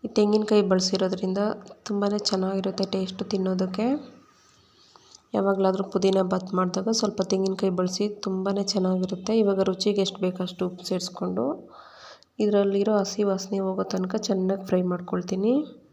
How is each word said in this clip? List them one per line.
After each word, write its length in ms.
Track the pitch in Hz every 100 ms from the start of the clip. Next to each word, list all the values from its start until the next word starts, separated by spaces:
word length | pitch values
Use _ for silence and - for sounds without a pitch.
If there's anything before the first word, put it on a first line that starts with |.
ಈ 40 | 220
ತೆಂಗಿನಕಾಯಿ 540 | - 208 214 214 208
ಬಳಸಿರೋದ್ರಿಂದ 760 | 190 185 185 185 185 185 185 190 208 220 - -
ತುಂಬಾ 360 | - 202 202 208
ಚೆನ್ನಾಗಿರುತ್ತೆ 680 | 202 190 185 196 190 185
ಟೇಸ್ಟ್ 460 | 190 190 185 - 190
ತಿನ್ನೋದಕ್ಕೆ. 560 | 196 190 185 185 185 226 294 - - _ _ _ _ _ _ _ - _ - _
ಯಾವಾಗಲಾದರೂ 500 | 214 196 196 190 185
ಪುದೀನ 380 | 190 185 190 190
ಬಾತ್ 320 | 185 185 185
ಮಾಡಿದಾಗ 340 | 185 180 180 190
ಸ್ವಲ್ಪ 340 | 226 208 -
ತೆಂಗಿನಕಾಯಿ 500 | 185 190 190 190 190
ಬಳಸಿ, 360 | 180 185 185 208
ತುಂಬಾ 540 | 202 - 190 190 202
ಚೆನ್ನಾಗಿರುತ್ತೆ. 760 | 196 208 185 185 185 185 - 226
ಇವಾಗ 220 | 202 190
ರುಚಿಗೆ 420 | 190 185 208 202
ಎಷ್ಟು 180 | 190 -
ಬೇಕೋ 220 | 180 180
ಅಷ್ಟು 240 | 180 - 180
ಉಪ್ಪು 180 | 180
ಸೇರಿಸ್ಕೊಂಡು 600 | - 185 185 - 180 185 247 320 - - - - - - _ -
ಇದರಲ್ಲಿರೋ 600 | 214 202 196 196 202 214
ಹಸಿ 240 | 196 -
ವಾಸನೆ 360 | 202 190 190 196
ಹೋಗೋ 240 | 190 190
ತನಕ 340 | 190 190 185 214
ಚೆನ್ನಾಗಿ 500 | - 190 185 196 190
ಫ್ರೈ 160 | 185
ಮಾಡ್ಕೊಳ್ತೀನಿ. 720 | 180 175 180 185 175 185 208 269 302 - _